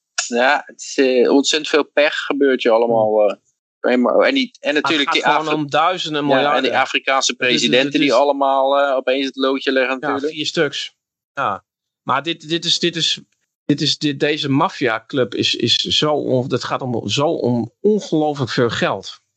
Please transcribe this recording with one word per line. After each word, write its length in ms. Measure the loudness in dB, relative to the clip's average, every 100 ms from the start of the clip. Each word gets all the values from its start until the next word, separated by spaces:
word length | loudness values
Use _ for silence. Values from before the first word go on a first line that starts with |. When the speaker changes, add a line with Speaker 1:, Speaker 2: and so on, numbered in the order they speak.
| _ -10 -4
Speaker 1:
Ja, 360 | 0 2 0 -4
het 140 | -16
is, 160 | -6 0
eh, 340 | 2 4 4
ontzettend 380 | 4 2 -2 0
veel 140 | 0 0
pech 220 | 0 0
gebeurt 480 | 0 -4 0 0 2
je 80 | 2
allemaal, 580 | 2 2 2 2 2 2
eh, 80 | 0 _ _ _ _
en, 240 | 0 2
en 300 | 2 4 4
die, 160 | 2 -2 -4
en 120 | -4
Speaker 2:
Maar 100 | -2
Speaker 1:
natuurlijk 260 | 0 0 0
Speaker 2:
het 40 |
Speaker 1:
die 100 | 0
Speaker 2:
gaat 100 | 0
gewoon 140 | 0 0
Speaker 1:
Afri- 120 | -4
Speaker 2:
om 80 | -2
duizenden 520 | 0 0 0 -4 -4
Speaker 1:
Ja, 60 | 0
Speaker 2:
miljarden. 220 | 2 2 0
Speaker 1:
en 60 |
die 160 | 0 0
Afrikaanse 540 | 0 -2 0 0 0
Speaker 2:
Het 80 | -2
is, 60 | 0
het 100 | 0
Speaker 1:
presidenten 440 | 2 2 2 2
Speaker 2:
is 60 | 2
Speaker 1:
die 80 |
allemaal, 640 | 4 2 2 2 2 2 2
eh, 180 | 2 0
opeens 300 | 0 -2 -4
het 100 | -2
loodje 360 | -2 0 0
leggen 240 | 0 0 -2
Speaker 2:
Ja, 60 | -4
Speaker 1:
natuurlijk. 260 | -4 -4
Speaker 2:
vier 120 | -6 -4
stuks. 500 | -2 -2 -4 -10 -16 _ _ _
Ja. 300 | -6 -4 -4 -10 _ _ _
Maar 200 | -4 -2
dit, 260 | -2 -6 -6
dit 160 | -4
is, 140 | -2 -2
dit 180 | -2 -2
is, 240 | -2 -4 -8 _ _ _
dit 160 | -2 0
is, 180 | 0 -2
dit, 220 | -4 0
deze 280 | -2 -2 0
maffiaclub 840 | 0 0 0 -2 -2 -4 -2 -2
is, 200 | 0 -2
is 220 | 0 0 0
zo 360 | 0 0 0
on-, 360 | 0 0 0 0
dat 160 | -4
gaat 180 | -4 -6
om, 260 | -4 -4 -4
zo 180 | 0 0
om 440 | 0 0 0 -4 -2
ongelooflijk 720 | 0 0 0 -2 0 -2 -2
veel 200 | 0 0
geld. 500 | 0 -2 -2 -8 -18 _